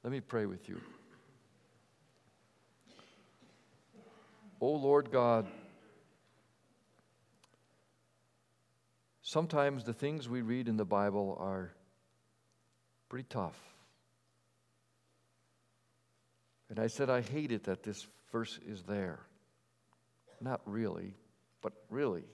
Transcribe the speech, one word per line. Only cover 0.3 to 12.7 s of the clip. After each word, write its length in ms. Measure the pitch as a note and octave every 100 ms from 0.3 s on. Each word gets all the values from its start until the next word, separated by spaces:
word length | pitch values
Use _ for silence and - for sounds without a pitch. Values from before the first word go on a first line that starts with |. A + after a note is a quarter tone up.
| A#2 G#2
with 220 | F#2 -
you. 120 | F#2 - - - - - - _ _ _ _ _ _ _ _ _ _ _ _ _ _ - - - - - _ - - _ - _ - - - - - G#3 -
O 120 | B2
Lord 380 | D3+ C#3 C#3+ C3
God, 400 | B2+ A#2+ A2+ G2+ - - - - - - _ _ _ _ _ _ _ _ _ _ _ _ _ - _ _ _ _ _ _ _ _ _ _ _ _ _ _ _ _ _
sometimes 600 | - D#3 E3 D#3 C#3+ C#3
the 120 | A#2
things 340 | A2+ C#3+ D#3 A#2+
we 140 | B2
read 260 | A2+ B2 A#2+
in 80 | G#2+
the 80 |
Bible 520 | G2 G2+ G2+ G2+ G2 -
are 340 | G2 F#2+ F2 - - _ _ _ _ _ _ _ _